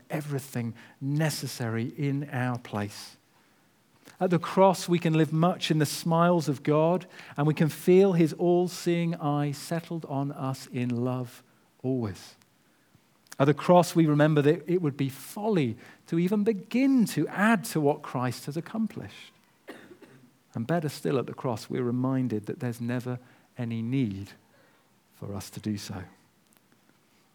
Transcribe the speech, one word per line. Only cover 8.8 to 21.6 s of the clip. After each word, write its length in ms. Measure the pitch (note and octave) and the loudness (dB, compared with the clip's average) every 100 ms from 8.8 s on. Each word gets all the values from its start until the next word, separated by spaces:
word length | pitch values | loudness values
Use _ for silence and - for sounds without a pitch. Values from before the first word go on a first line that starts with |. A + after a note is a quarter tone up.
| - E3+ E3+ E3+ | -2 0 0 -2
eye 360 | D3+ D3 D3 | -2 0 -2
settled 540 | C#3+ - E3+ - E3+ - | -4 -6 -6 -6 -10 -6
on 260 | C#3 C#3 | -4 -4
us 360 | C#3 C3+ C3 - | -4 -6 -6 -8
in 220 | B2+ B2 A#2+ | -6 -2 -2
love 400 | B2 B2+ B2 - _ _ _ _ | -2 -2 -6 -12 _ _ _ _
always. 520 | B2+ C3 A2 F2+ - - _ _ _ _ _ _ _ _ _ - | -4 -2 -4 -8 -16 -20 _ _ _ _ _ _ _ _ _ 0
At 60 | C#3 | 2
the 100 | C#3+ | 2
cross, 400 | - F3+ E3+ E3+ | 6 6 6 4
we 100 | E3 | 4
remember 380 | D3 D3+ D3+ | 6 6 6
that 200 | C#3+ E3+ - | 4 2 0
it 120 | F3+ | 0
would 160 | D#3 - | 0 -2
be 140 | C3+ | -4
folly 640 | - - - G#3+ G3 B2+ A2 - - - | -4 -14 -6 0 0 0 -4 -12 -20 -6
to 140 | E3+ | 0
even 240 | F3 G#3 | 0 2
begin 640 | G#3 G#3 D#3+ A#3 C4+ C4+ G#3+ | 0 -2 -2 0 4 4 2
to 220 | - D#3 | 0 -2
add 340 | - G#3 A3+ D3+ | 2 4 4 2
to 160 | D#3+ | 0
what 220 | C#3+ D3+ | 2 0
Christ 420 | - C3 B2+ B2 - | -4 -4 -4 -4 -8
has 100 | C3+ | -10
accomplished. 760 | - A3 A3 - G2+ - - _ _ _ - - - - - - - _ _ | -8 -4 -4 -6 -14 -16 -20 _ _ _ -20 -20 -20 -20 -20 -20 -20 _ _
And 140 | - A#2 | -8 -2
better 220 | E3+ D#3 | -2 -2
still, 280 | - D#3+ C#3+ | -4 -2 -2
at 80 | A2 | -4
the 80 | |
cross, 340 | - C3+ A2 | -6 -6 -6